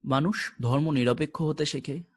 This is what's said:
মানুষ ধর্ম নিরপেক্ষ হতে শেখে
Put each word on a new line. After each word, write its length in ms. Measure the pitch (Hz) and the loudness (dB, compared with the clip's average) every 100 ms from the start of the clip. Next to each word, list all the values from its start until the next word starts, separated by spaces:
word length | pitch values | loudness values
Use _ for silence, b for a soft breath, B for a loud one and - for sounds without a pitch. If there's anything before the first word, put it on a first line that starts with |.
মানুষ 320 | - 135 160 214 - - | 2 2 2 0 -6 -4
ধর্ম 260 | 120 135 160 | 0 2 2
নিরপেক্ষ 440 | 139 120 123 151 - | 2 2 2 -2 -2
হতে 220 | 156 151 147 | -2 0 -2
শেখে 300 | 143 135 143 170 | -4 -6 -8 -10